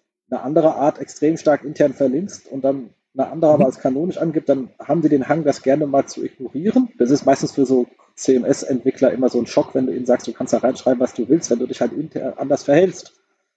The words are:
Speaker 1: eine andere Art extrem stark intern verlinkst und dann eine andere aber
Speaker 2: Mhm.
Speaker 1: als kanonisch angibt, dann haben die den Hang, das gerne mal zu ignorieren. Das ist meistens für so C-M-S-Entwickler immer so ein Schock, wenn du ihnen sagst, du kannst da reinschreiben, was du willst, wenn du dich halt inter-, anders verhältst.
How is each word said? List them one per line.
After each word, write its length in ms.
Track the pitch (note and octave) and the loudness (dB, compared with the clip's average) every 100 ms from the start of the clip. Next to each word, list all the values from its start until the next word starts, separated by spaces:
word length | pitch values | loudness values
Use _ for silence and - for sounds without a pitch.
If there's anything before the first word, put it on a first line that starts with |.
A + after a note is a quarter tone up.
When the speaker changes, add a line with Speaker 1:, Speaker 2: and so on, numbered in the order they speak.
| _ _ _ | _ _ _
Speaker 1:
eine 120 | A#2+ | -8
andere 340 | B2 D#3+ D#3 | 0 2 2
Art 240 | B2+ C#3+ - | 2 0 -2
extrem 380 | C#3+ - D3+ E3 | -12 -2 -2 0
stark 260 | - C#3+ | 2 0
intern 320 | C#3 D3+ D3 | -2 0 0
verlinkst 540 | B2+ C3+ C3+ G3 - - | 2 0 0 -6 -12 -14
und 140 | C3+ | -4
dann 300 | C3 C#3 A2 _ _ C3 | -2 -4 -8 _ _ -6
eine 140 | C3 | -6
andere 220 | D#3 D#3+ | 0 2
aber 120 | D3+ | 4
Speaker 2:
Mhm. 20 | C3 | 2
Speaker 1:
als 140 | - | 2
kanonisch 380 | C3+ C3 F3 - | -2 -2 -4 -2
angibt, 300 | E3 D#3 - | -2 -2 0
dann 220 | C#3 A#2+ _ | -2 -2 _
haben 240 | - D#3+ | -4 0
die 60 | D3+ | 2
den 200 | D3 B2+ | 2 0
Hang, 160 | D3+ | 0
das 180 | D3 C3+ | 0 0
gerne 240 | C3 C#3 D3 | 0 0 2
mal 200 | C#3 B2+ | 0 -2
zu 180 | - | -8
ignorieren. 680 | - - B2 C3+ G3 C4 B3 - | -10 -10 -10 -4 0 0 0 0
Das 120 | A#2+ | 2
ist 140 | C#3+ | 2
meistens 280 | C3+ C#3 C#3+ | 2 0 0
für 140 | - B2+ | 0 2
so 200 | C3 B2 _ _ | 2 0 _ _
C-M-S-Entwickler 1000 | - - C3 G#2+ C#3 - B2+ C3 - B2+ | -6 0 2 2 -2 -2 -2 -2 0 0
immer 160 | G#2+ B2+ | 2 0
so 100 | B2 | 0
ein 80 | A#2 | 0
Schock, 280 | - D3+ | -2 0
wenn 120 | C#3 C3 | -2 -2
du 80 | |
ihnen 120 | B2+ B2 | -4 0
sagst, 200 | B2 - | 0 -2
du 60 | |
kannst 200 | - C3 | -10 -2
da 60 | - | 0
reinschreiben, 420 | B2 A#2+ - B2 | 0 0 -2 0
was 140 | B2+ | -2
du 140 | - A2+ | -2 0
willst, 220 | D#3+ - | 0 2
wenn 80 | A#2+ | -2
du 80 | B2 | -2
dich 140 | C3 | -4
halt 120 | A#2+ | -4
inter-, 460 | - D#3 - C3 - | -4 -8 -8 -8 -8
anders 260 | C3 C#3 | -4 -2
verhältst. 500 | - D3 F#3+ - - _ _ _ _ | 2 4 4 0 -18 _ _ _ _